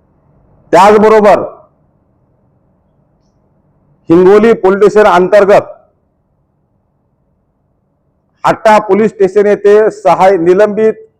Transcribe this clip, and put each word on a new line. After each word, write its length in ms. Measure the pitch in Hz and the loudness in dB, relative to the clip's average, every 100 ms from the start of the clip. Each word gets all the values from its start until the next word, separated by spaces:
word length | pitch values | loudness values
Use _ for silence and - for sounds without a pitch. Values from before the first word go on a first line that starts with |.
| _ _ _ _ _ _ _ | _ _ _ _ _ _ _
त्याचबरोबर 680 | 160 196 208 214 220 208 156 - - _ _ _ _ _ _ _ _ _ _ _ _ _ _ _ _ _ _ _ _ _ _ _ _ - | 0 2 2 2 2 2 0 -4 -16 _ _ _ _ _ _ _ _ _ _ _ _ _ _ _ _ _ _ _ _ _ _ _ _ -2
हिंगोली 440 | 170 180 208 220 | 0 2 2 2
पोलीस 380 | 220 185 196 202 | 0 -2 0 0
स्टेशन 180 | 208 208 | 2 0
अंतर्गत 540 | 175 185 202 196 190 - - _ _ _ _ _ _ _ _ _ _ _ _ _ _ _ _ _ _ _ _ _ _ _ _ _ _ 147 | 0 0 0 2 0 -2 -12 _ _ _ _ _ _ _ _ _ _ _ _ _ _ _ _ _ _ _ _ _ _ _ _ _ _ -6
हट्टा 320 | 170 220 214 | -4 0 0
पोलीस 320 | - 196 220 | 0 -2 -4
स्टेशन 360 | - 190 208 202 | -4 -4 -2 -2
येथे 440 | 196 202 208 214 | -2 0 0 0
सहाय-, 480 | - 190 160 190 196 | -4 -4 0 0 0
निलंबित 540 | 170 185 214 202 220 214 - _ | 0 0 -2 -2 -4 -6 -12 _